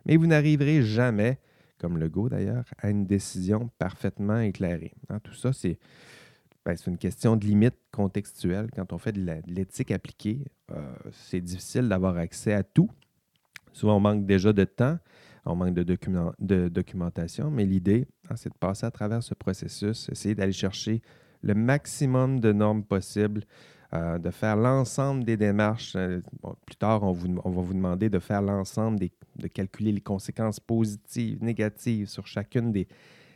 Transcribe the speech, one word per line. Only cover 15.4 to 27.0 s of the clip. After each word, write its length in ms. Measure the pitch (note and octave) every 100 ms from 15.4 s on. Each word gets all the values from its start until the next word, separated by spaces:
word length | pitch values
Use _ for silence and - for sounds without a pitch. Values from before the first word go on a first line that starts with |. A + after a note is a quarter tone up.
| -
on 100 | E2+
manque 200 | F2+ F2
de 80 |
document-, 500 | F2 F2+ - F2+ E2+ -
de 300 | G2 F#2+ F2
documentation, 840 | F2+ - F#2+ F2 - E2+ - D3
mais 140 | C#3+ G2
l'idée, 420 | F#2+ F2+ A2 C3+ _ -
hein, 60 | A2+
c'est 140 | -
de 80 | -
passer 280 | F2+ G#2 A2+
à 60 |
travers 300 | - G#2 A#2
ce 140 | - -
processus, 760 | - F#2+ - - G#2 A2+ -
essayer 240 | - G2+
d'aller 200 | G#2 G2
chercher 480 | F#2 G2 - - A2+ - - _ _
le 100 | G#2+
maximum 880 | G#2 A#2 C#3+ - - C#3 B2+ C3 C3
de 140 | A2
normes 300 | G#2 G#2+ G#2+
possibles, 600 | G2+ G2 - G#2 G#2 G#2 - - - - _
euh, 240 | E2 E2 E2+
de 140 | E2+
faire 240 | - G#2+ G#2+
l'ensemble 680 | A#2+ C3+ B2 - C#3 C3+
des 140 | A#2 A2
démarches. 560 | G#2 G2+ G#2+ A2+ - F#2
Euh, 240 | F2+ F2+ - -
bon, 140 | F#2+ F#2+ -
plus 120 | -
tard, 260 | G#2 A2